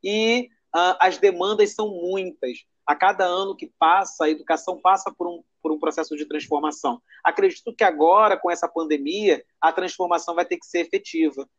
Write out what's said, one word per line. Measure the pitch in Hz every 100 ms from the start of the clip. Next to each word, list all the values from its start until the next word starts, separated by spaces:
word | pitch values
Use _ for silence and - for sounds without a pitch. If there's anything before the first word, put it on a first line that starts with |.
E, | 190 208 220 240 247 _ _
ah, | 165 180 180
as | 185 180
demandas | 202 175 185 214 202
são | - 214
muitas. | 190 175 196 185 160 127 123 _ _ -
A |
cada | 147 185 190
ano | 185 180 196
que | 190 - _
passa, | 165 180 190 -
a | 156
educação | 156 - 160 - 175
passa | 180 190 190
por | - 175
um, | 175 _ _
por | 160
um | 156
processo | 156 147 156 151
de | 151
transformação. | 151 143 147 151 147 143 120 _ -
Acredito | - 170 196 - -
que | -
agora, | 208 156 160 190 214 190
com | 180
essa | 170 165
pandemia, | - 160 151 139 190 214 143 - _
a | 160
transformação | 160 180 - 180 170 -
vai | 170
ter | 175 175
que | -
ser | 175
efetiva | 165 196 196 165 160 135 139